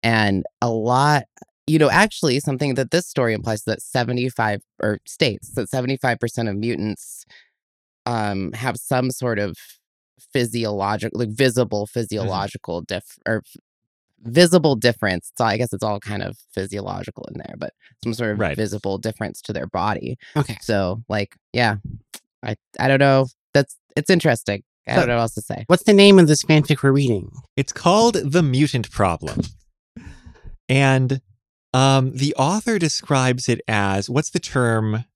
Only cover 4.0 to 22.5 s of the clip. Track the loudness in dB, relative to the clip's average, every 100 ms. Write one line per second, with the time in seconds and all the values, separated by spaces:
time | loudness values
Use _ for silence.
4 | -2 -2 -4 -2 -2 -4 _ _ -4 -4
5 | -8 -2 -2 -2 -8 -8 -4 -4 -4 -2
6 | -2 -2 -4 -4 -4 -4 -4 -4 -6 -8
7 | -12 -20 -20 -20 _ _ _ _ _ _
8 | -6 -4 -2 -4 -6 -6 -8 -8 -4 -2
9 | -2 -4 -4 -4 -4 -8 -20 -20 _ _
10 | _ _ _ -4 -2 -2 -4 -2 -2 -2
11 | -4 -4 -6 2 2 2 0 -2 -4 -6
12 | -6 -4 -4 -4 -6 -10 -8 -10 -6 -10
13 | -10 -12 -4 -4 -6 -20 _ _ _ _
14 | _ _ 0 4 6 6 4 2 0 0
15 | -2 -2 -6 -2 -2 0 -4 -4 -6 -6
16 | -8 -8 -8 -12 _ -8 -8 -8 -8 -10
17 | -10 -14 -16 -16 -16 -12 -14 _ _ _
18 | -8 -4 -4 -2 -2 -2 -4 -4 -6 -4
19 | -6 -8 -10 -10 -10 -8 -6 -4 -2 -4
20 | -6 -10 -6 -4 -4 -6 -2 0 0 -4
21 | -4 -4 -4 _ _ 0 0 0 -8 -16
22 | _ -20 _ _ -10